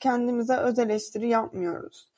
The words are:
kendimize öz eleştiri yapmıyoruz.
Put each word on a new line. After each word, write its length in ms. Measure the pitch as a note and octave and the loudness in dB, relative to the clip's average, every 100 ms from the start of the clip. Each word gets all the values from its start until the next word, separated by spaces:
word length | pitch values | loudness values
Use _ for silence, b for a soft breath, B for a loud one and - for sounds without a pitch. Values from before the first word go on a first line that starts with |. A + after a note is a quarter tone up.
kendimize 560 | C4 A#3+ A#3+ A#3+ A#3 B3+ | 0 2 0 0 0 2
öz 220 | B3 A#3+ | 2 2
eleştiri 500 | A3+ G#3+ G#3+ G#3+ A#3 | 2 0 -2 -4 0
yapmıyoruz. 800 | A3+ A3 F#3+ F3 E3 - - - | 2 0 -4 -4 -6 -10 -18 -20